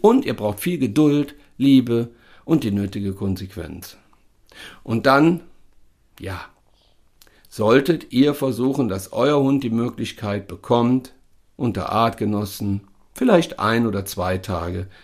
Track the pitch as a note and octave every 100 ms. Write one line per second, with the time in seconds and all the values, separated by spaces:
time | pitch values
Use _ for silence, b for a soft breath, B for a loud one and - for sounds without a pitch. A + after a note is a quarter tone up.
0 | G#3 B3+ F#3+ A2+ G#2 G2+ F3 F3 B2+ A2+
1 | D3+ C#3+ C#3+ b b - C3+ C3+ A#2+ A#2
2 | A#2 b b b - D#3 A2+ G2+ G2+ G#2
3 | G2+ F#2+ G2+ F#2 F#2+ F2+ D#2+ D#2+ - -
4 | _ _ _ _ _ B B B - A2+
5 | C3 C#3 D#3+ F3 - - _ _ _ _
6 | _ - F#2 F#2 - _ _ _ _ _
7 | _ _ b b b - G#2+ B2+ C#3 E3
8 | - A#2+ C#3+ C#3+ C3+ A2 C3 C3+ A#2+ F#2+
9 | - - C3 D3 C3+ C#3 B2 A2+ A#2+ -
10 | A2+ - G#2 G2+ G2 - - A#2+ A#2+ B2+
11 | - - _ _ _ - B2 G#2 E2 G#2+
12 | A2+ - G#2 G#2 G#2 - G#2 G2+ - _
13 | _ - B3 F#3 D#3+ - G#2+ A2+ A#2 G2
14 | F#2+ - F#2 F#2 F#2 F2 E2+ F#2 F#2+ b